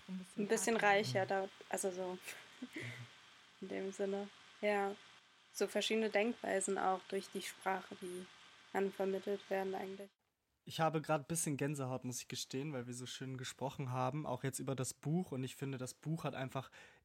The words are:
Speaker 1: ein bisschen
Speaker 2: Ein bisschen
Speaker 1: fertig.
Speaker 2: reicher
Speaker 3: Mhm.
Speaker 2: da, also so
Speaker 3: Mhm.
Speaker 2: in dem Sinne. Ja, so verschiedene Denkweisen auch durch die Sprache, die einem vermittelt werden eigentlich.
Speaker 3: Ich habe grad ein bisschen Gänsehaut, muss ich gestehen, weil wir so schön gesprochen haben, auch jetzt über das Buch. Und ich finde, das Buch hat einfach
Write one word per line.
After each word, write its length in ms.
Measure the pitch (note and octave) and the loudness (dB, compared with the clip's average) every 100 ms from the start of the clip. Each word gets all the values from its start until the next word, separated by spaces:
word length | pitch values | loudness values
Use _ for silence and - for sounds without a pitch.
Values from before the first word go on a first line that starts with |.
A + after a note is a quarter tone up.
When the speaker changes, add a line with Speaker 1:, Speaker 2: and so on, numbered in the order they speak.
| - | -8
Speaker 1:
ein 100 | F#3 | -8
bisschen 260 | F#3 - | -8 -2
Speaker 2:
Ein 40 | G3+ | 2
bisschen 300 | A3 - A3+ | 4 4 6
Speaker 1:
fertig. 360 | G#3 G3+ G#3+ | 8 6 6
Speaker 2:
reicher 100 | G3+ | 2
Speaker 3:
Mhm. 40 | F#3+ | 2
Speaker 2:
da, 200 | G3 F#3+ - - | 2 0 -6 -4
also 200 | F#3+ G3 | -2 0
so 280 | F3+ F#3 F#3 - - - - | -2 -4 -6 -8 -12 -14 -14
Speaker 3:
Mhm. 80 | B3+ - A#2+ B2 A#2+ - - - - - | -12 -8 -10 -10 -14 -18 -20 -20 -20 -12
Speaker 2:
in 60 | F#3+ | -6
dem 240 | G3 F#3+ | -4 -4
Sinne. 360 | G3 G3 G3 G3+ - - - | -2 -2 -2 -4 -12 -20 -2
Ja, 340 | G#3 G3+ G3 G#3 - - - - - | 2 4 2 -2 -10 -20 -20 -20 -10
so 140 | - G3+ | -2 0
verschiedene 440 | G#3 G3+ A3 A3 | 2 2 4 4
Denkweisen 680 | G#3 A3+ B3 G3+ F#3+ F#3+ G3 | 4 4 0 0 2 2 2
auch 240 | - F#3 - | 2 2 0
durch 200 | G3 - | -4 -4
die 100 | G3 | -6
Sprache, 560 | - - - F#3+ F#3+ G3 | -6 -4 0 0 -2 -8
die 240 | F#3 F3+ F#3 - - - - | -8 -8 -10 -16 -20 -20 -2
einem 180 | F#3+ G3 | 2 2
vermittelt 560 | F#3+ G3 F#3+ G3 G3+ - | 2 0 0 0 -4 -2
werden 260 | F#3+ F#3+ | -2 0
eigentlich. 360 | F#3+ G3 G3 G3+ _ _ _ _ _ - | -2 -6 -10 -14 _ _ _ _ _ -6
Speaker 3:
Ich 120 | - | 2
habe 200 | D#3+ D#3 | 2 4
grad 220 | D3 D#3 | 2 0
ein 40 | C3+ | 2
bisschen 300 | E3 - C3+ | -2 0 2
Gänsehaut, 480 | C#3+ C#3+ C3 C3 | 0 0 -2 -2
muss 160 | B2+ A#2+ | -4 -6
ich 80 | - | -6
gestehen, 460 | B2+ - C3 D3+ | -8 -4 -4 -2
weil 120 | C3+ B2 | -4 -6
wir 80 | |
so 120 | B2 B2 | -6 -8
schön 320 | - C3 C3 | -6 -6 -6
gesprochen 520 | B2+ - C3+ - C3 | -6 -4 -4 -2 -2
haben, 360 | B2 B2+ D3 D3+ | 2 2 2 0
auch 180 | B2 | 0
jetzt 140 | C3+ - | 0 -2
über 180 | C3 C3+ | -2 0
das 160 | B2+ | -2
Buch. 400 | - C#3+ E3 F3+ | -2 0 2 2
Und 100 | C3 | -2
ich 140 | C3 - | -2 -4
finde, 220 | C#3 C3+ | -4 -4
das 160 | B2+ | -6
Buch 300 | - D3 D#3+ | -6 -4 -2
hat 100 | D3+ | 0
einfach 360 | B2+ C3 C3+ - - - - | -2 -2 -4 -6 -10 -20 -12